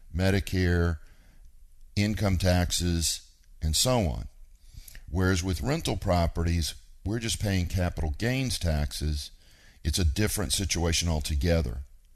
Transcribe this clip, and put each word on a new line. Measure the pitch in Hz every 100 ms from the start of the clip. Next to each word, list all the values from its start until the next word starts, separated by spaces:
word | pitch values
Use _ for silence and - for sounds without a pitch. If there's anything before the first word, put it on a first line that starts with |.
| - 78
Medicare, | 95 98 - 95 90 87 85 82 - - - - - - - - - -
income | 104 104 107 87
taxes, | 95 90 87 - 87 85 82 - - - - -
and | 78 78
so | 127 123 87
on. | 53 - - - - - - - - -
Whereas | 92 92 95
with | 92 92
rental | 117 160 151 98
properties, | 104 87 82 - 85 85 78 - - - 95
we're | 117
just | 113 -
paying | 101 95 87
capital | 101 87 - 80 76
gains | 113 127 131 -
taxes. | 87 76 71 - 76 76 - - - - - -
It's | 80 87
a | 85
different | 69 107 - 82
situation | - 92 82 82 80 87
altogether. | 78 - 76 87 82 64 62 - - -